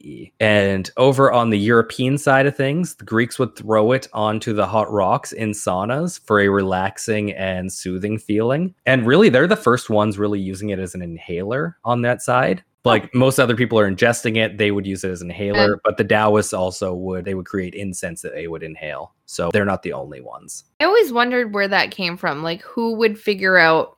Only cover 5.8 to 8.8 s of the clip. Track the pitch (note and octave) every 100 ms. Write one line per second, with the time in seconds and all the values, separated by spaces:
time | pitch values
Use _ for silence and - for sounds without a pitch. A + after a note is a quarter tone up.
5.8 | G#2 C3+ F3 - - G#2+ G2+ G2 F#2+ F#2
6.8 | G2 - - G#2+ G#2 F2 F#2+ F#2 F#2 -
7.8 | F#2 F#2 G#2 A2 - G#2 A#2 C#3+ F#3 -